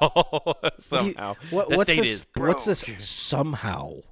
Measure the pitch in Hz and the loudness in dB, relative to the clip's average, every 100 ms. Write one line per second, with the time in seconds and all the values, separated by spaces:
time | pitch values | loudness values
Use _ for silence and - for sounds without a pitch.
0 | 151 - 170 156 - - 165 - - 135 | 4 4 2 0 -2 -2 -4 -4 -2 0
1 | 101 - 101 101 160 175 202 165 196 160 | 0 -2 -8 -8 -4 -2 2 2 4 4
2 | 127 104 - - 151 180 214 180 - 101 | 4 0 -4 -2 0 2 0 -2 -4 -8
3 | 98 - - 139 151 139 110 87 - 78 | -8 -6 -2 -2 -2 -2 -6 -6 -8 -14
4 | - | -18